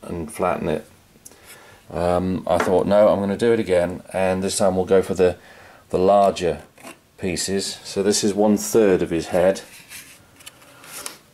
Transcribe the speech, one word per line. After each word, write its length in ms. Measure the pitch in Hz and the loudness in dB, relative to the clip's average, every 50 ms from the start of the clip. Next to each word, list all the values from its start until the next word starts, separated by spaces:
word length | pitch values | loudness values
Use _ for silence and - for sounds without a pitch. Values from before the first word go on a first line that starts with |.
and 300 | - - 87 85 80 76 | -16 -12 -10 -10 -10 -10
flatten 380 | - - 95 90 - - 80 82 | -6 -4 -2 -2 -2 -2 -4 -4
it, 160 | 78 - - - - _ _ _ _ _ - - - - - - - - - - - - _ - | -4 -4 -6 -12 -20 _ _ _ _ _ -20 -20 -20 -20 -20 -20 -20 -20 -20 -20 -20 -20 _ -12
um, 560 | - 82 87 87 90 90 90 92 92 85 - | -6 -4 -2 0 0 0 0 -2 -4 -4 -2
I 100 | - 87 | -2 0
thought, 300 | 85 - - 95 87 - | 0 2 2 0 0 2
"No, 220 | 92 101 104 107 101 | 2 4 4 6 4
I'm 100 | 82 95 | 4 2
gonna 160 | 101 101 101 | 0 -4 -2
do 160 | 90 120 117 | -2 0 0
it 80 | 117 110 | 0 0
again, 420 | 107 90 92 87 87 87 90 87 - - - | 0 0 0 0 0 -2 -4 -8 -12 -8 -4
and 280 | 92 95 92 92 95 | -2 -2 0 0 -2
this 160 | 95 95 - | -4 -4 -2
time 200 | - 104 95 92 | 0 0 0 2
we'll 80 | 95 92 | 0 0
go 160 | 92 98 95 | 2 2 2
for 120 | 90 - 95 | 2 0 0
the, 220 | 87 92 90 87 - - - - - - - - - _ - | 2 2 2 0 -2 -10 -20 -20 -20 -20 -20 -20 -20 _ -6
the 100 | - 87 | -2 0
larger 640 | 92 98 101 101 98 98 92 - 90 85 76 - - - _ - - - - _ _ _ _ | 2 4 4 4 4 2 2 0 -2 -4 -4 -6 -10 -18 _ -20 -20 -20 -20 _ _ _ _
pieces." 640 | - - 95 82 - - - 95 98 95 - - - - | -8 -6 -4 -4 -4 -4 -4 -4 -4 -4 -6 -10 -12 -14
So 180 | - - 98 | -8 -4 -2
this 220 | 95 101 101 - - | 0 0 0 2 0
is 100 | 107 95 | 0 2
one 220 | 101 104 107 104 | 2 2 4 2
third 460 | 98 - - - 117 110 98 92 85 | 2 0 2 2 4 4 4 4 2
of 80 | 87 78 | 2 -2
his 180 | 85 82 80 | -4 -4 -4
head, 320 | - - 90 87 95 95 - - - - - - - - - - - - - _ _ _ - - - - _ - - - - - - - - - - - - _ _ | -2 0 2 2 2 2 0 -4 -16 -20 -20 -20 -20 -20 -20 -20 -20 -20 -20 _ _ _ -20 -20 -20 -20 _ -20 -20 -20 -20 -20 -20 -16 -14 -14 -14 -16 -18 _ _